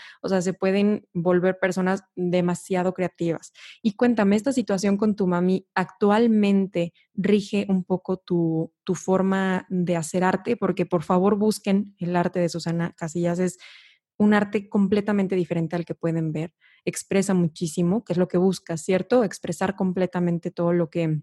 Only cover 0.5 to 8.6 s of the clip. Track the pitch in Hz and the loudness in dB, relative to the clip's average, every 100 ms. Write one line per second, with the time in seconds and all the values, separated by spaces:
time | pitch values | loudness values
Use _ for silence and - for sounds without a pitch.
0.5 | 180 190 196 208 208 - 180 170 180 185 | -2 0 2 2 0 -4 -4 2 2 2
1.5 | 185 185 185 185 190 - - 180 180 175 | 0 -2 0 0 -2 -4 -6 -2 0 0
2.5 | 175 - 185 180 185 180 - 170 156 - | -2 -4 -2 -2 -2 -4 -2 -4 -4 -8
3.5 | - - - 226 - 240 233 202 208 214 | -20 -20 -6 -4 0 2 2 2 2 2
4.5 | 262 214 196 202 196 214 208 185 175 180 | -2 0 0 0 0 0 0 0 2 2
5.5 | 190 - - 185 - 208 208 233 214 202 | 0 -2 -4 -4 0 2 4 4 4 4
6.5 | 196 190 175 170 - _ - 190 208 202 | 4 2 -2 -4 -6 _ -4 2 2 2
7.5 | 202 202 190 180 180 - 185 - 175 165 | -2 0 -2 0 -4 -2 -6 -2 0 0
8.5 | 160 | 0